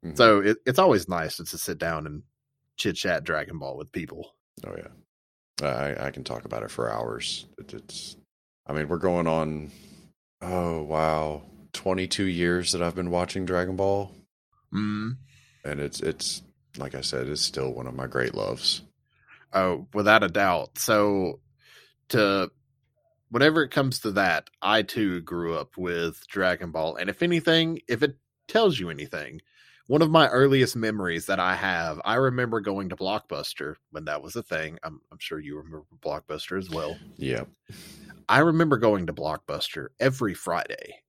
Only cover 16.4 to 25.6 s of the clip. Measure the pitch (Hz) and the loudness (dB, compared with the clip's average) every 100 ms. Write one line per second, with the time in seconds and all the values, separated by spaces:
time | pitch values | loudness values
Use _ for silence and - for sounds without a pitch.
16.4 | - _ _ - 69 65 65 65 64 73 | -14 _ _ -12 -10 -8 -6 -4 -4 -2
17.4 | - - 65 60 64 64 64 64 62 - | -2 -2 -6 -6 -10 -8 -6 -2 -2 -2
18.4 | 50 62 - - - _ _ _ _ - | -4 -2 -2 -4 -8 _ _ _ _ -20
19.4 | _ 95 92 85 - 104 104 110 101 85 | _ 0 2 0 -4 0 6 6 6 2
20.4 | 98 85 - - - 107 104 98 92 - | 2 2 -2 -6 2 4 4 2 0 -4
21.4 | _ _ _ - _ _ _ 123 104 98 | _ _ _ -20 _ _ _ 2 4 4
22.4 | 92 _ _ _ _ _ _ _ _ 117 | 0 _ _ _ _ _ _ _ _ 4
23.4 | 147 156 139 - 135 120 110 98 95 80 | 6 6 2 2 0 -2 -2 2 4 2
24.4 | - _ 95 110 98 - 104 90 78 87 | -2 _ 2 2 2 0 -2 -2 -6 -4
25.4 | 85 82 | -2 -4